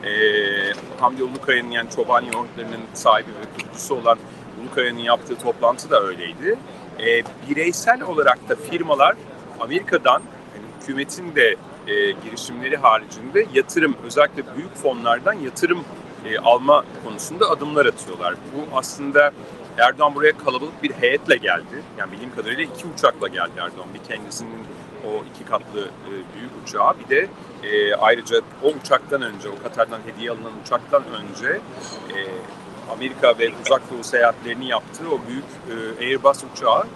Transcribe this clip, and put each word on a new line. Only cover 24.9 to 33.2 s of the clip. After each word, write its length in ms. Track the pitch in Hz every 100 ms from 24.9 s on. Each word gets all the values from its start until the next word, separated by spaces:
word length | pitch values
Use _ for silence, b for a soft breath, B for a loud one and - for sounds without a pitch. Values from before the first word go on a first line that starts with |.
| - 110
o 180 | 107 101 -
iki 100 | -
katlı, 340 | 107 - 104
e, 320 | 98 - -
büyük 400 | 98 87 92 120 -
uçağı, 300 | - 104 113 180
bir 100 | 113
de, 180 | 135 190 - - -
e, 320 | 101 104 104 104
ayrıca 460 | 107 117 110 113 110 -
o 40 | 139
uçaktan 540 | 151 - 131 - 139
önce, 280 | 120 101 104
o 140 | 101
Katar'dan 360 | 120 127 110 113 113
hediye 240 | 107 117
alınan 200 | 113 113 110 101
uçaktan 380 | 123 - 143
önce, 440 | 127 113 101 95 123 185 - - B B - 95
e, 20 | 95 92 92 - - - -
Amerika 480 | 113 127 127